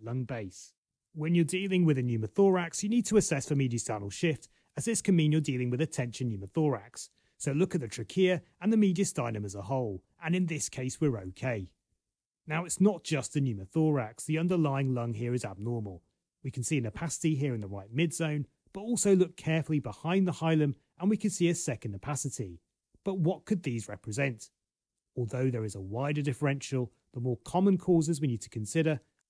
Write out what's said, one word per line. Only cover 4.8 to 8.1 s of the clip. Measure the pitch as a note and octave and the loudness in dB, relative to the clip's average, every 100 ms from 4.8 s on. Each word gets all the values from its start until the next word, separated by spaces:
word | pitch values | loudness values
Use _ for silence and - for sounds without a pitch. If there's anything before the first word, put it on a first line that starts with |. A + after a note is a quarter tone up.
| A#3 | -2
this | A3 | 0
can | - F3 | 2 4
mean | D3+ | 4
you're | D#3 | 2
dealing | D3 B2+ B2 | 0 -2 -2
with | B2 | 0
a | D#3 | -2
tension | - A#2+ - B2 | -2 -6 -4 -6
pneumothorax. | G2+ G2 D#3+ D3+ A2+ G2+ - - _ _ - | -6 -4 0 0 0 -6 -16 -18 _ _ -8
So | C#3+ | -2
look | C#3 F#3 E3+ | 0 0 0
at | |
the | A#2 | -4
trachea | - A2 | -8 -4